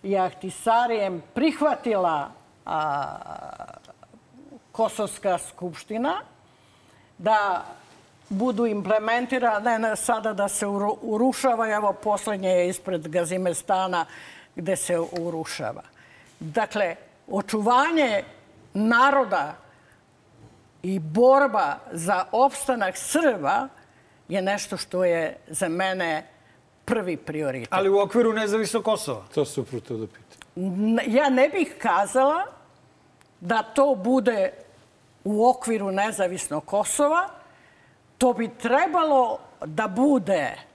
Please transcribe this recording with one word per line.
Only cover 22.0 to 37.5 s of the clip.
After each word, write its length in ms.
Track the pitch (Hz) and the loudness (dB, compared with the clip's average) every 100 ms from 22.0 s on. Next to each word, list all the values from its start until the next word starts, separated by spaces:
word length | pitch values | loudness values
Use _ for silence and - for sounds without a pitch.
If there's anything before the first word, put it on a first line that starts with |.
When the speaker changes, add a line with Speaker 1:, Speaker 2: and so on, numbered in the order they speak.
| 165 185 - | -2 0 0
Speaker 1:
opstanak 640 | 220 262 - - 247 190 180 | 2 2 2 -2 0 -2 -4
Srba 720 | - 302 320 208 139 202 269 - _ _ _ _ _ | -2 2 2 2 0 0 -2 -12 _ _ _ _ _
je 140 | 185 | -4
nešto 340 | 185 202 - 190 | -2 -2 -4 -8
što 280 | - 180 | -6 0
je 320 | 185 170 160 - - | 2 2 -2 -6 -12
za 200 | 156 180 | -4 -4
mene 580 | 165 190 185 170 151 - _ _ _ _ _ | 0 -2 -2 -2 -4 -6 _ _ _ _ _
prvi 320 | - 226 180 156 | -4 -2 -2 -6
prioritet. 560 | - 151 147 131 117 | -6 -4 -4 -4 -4
Speaker 2:
Ali 160 | 185 196 | 0 4
u 100 | 202 | 4
okviru 340 | 196 233 233 | 4 2 2
nezavisnog 520 | 220 214 220 208 - | 2 0 0 0 -2
Kosova? 380 | - 208 - 113 95 | 0 -2 -2 -8 -6
Speaker 3:
To 100 | - | -2
se 160 | 143 - | -2 -4
upravo 400 | 123 123 - 113 | -6 -8 -8 -10
da 60 | 107 | -10
pitam. 320 | - - - - - | -14 -20 -20 -16 -6
Speaker 1:
N-, 460 | 190 185 214 226 - | -6 -2 2 2 2
ja 220 | 233 294 | 2 4
ne 180 | 254 294 | 4 4
bih 260 | 381 320 - | 2 -4 -2
kazala 640 | 226 180 202 254 269 320 440 - _ _ _ _ _ _ _ _ | 0 2 2 2 2 2 -4 -12 _ _ _ _ _ _ _ _
da 220 | 175 220 | -2 -2
to 320 | 220 - 277 | 0 2 2
bude 580 | 240 190 262 226 220 190 - - - _ _ _ _ | 2 2 2 2 0 -2 -4 -20 -20 _ _ _ _
u 240 | 196 208 240 | -4 2 2
okviru 420 | 247 - 220 196 | 2 -2 -2 -2
nezavisnog 760 | 190 208 208 185 180 - 147 | -2 -2 0 -2 -2 -6 -6
Kosova. 640 | - 202 202 - 294 330 381 - - | -2 -2 -2 2 2 2 0 -8 -20